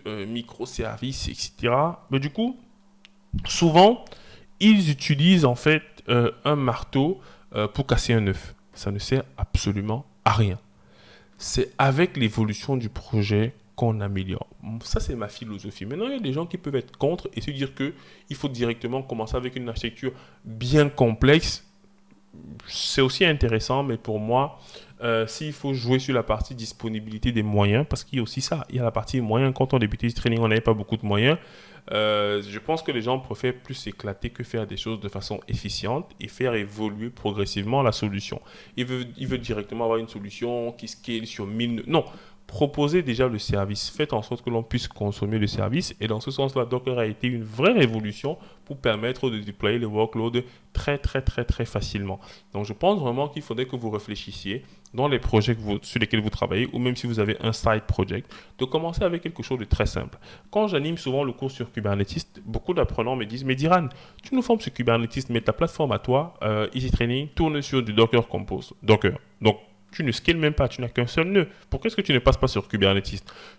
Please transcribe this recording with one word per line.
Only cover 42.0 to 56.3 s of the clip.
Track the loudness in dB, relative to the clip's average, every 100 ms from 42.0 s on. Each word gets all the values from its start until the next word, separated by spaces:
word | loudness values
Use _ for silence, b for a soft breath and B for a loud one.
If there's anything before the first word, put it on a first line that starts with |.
| 0 B B B -10
proposez | -2 0 2 2 2
déjà | 2 2 0
le | 0
service. | -2 0 0 -4 -6
Faites | -4 -2
en | -2
sorte | -4 -6
que | -4
l'on | -4
puisse | -2 -4 -4
consommer | -4 -4 -2 -2 0
le | 0
service. | 0 0 0 -4 -4
Et | -4
dans | -4
ce | -4
sens-là, | -2 -2 0
Docker | 0 -2 -2 0
a | -2
été | -2 -4
une | -4
vraie | -6 0 4
révolution | 6 4 4 -4 -4 -6 -6 B B
pour | -14 -4
permettre | 0 0 -2 -2 -2
de | -4
déployer | -8 -2 0 0
les | 0
workloads | 0 0 0 -2 -2 -4 B B
très, | -6 -2 -2
très, | -2 -2
très, | -2 -2
très | -2 -2
facilement. | -2 -4 -4 -4 -4 -8 B B B
Donc, | -8
je | -8
pense | 0 2 2
vraiment | 0 -2 -2
qu'il | -4
faudrait | -6 -4 -4
que | -4
vous | -4
réfléchissiez | -6 -6 -10 -10 -10 -6 -8 -8 b b
dans | -2 2
les | 2
projets | 4 4 4
que | 0
vous, | -2 -6
sur | -4 -2
lesquels | 0 0
vous | 0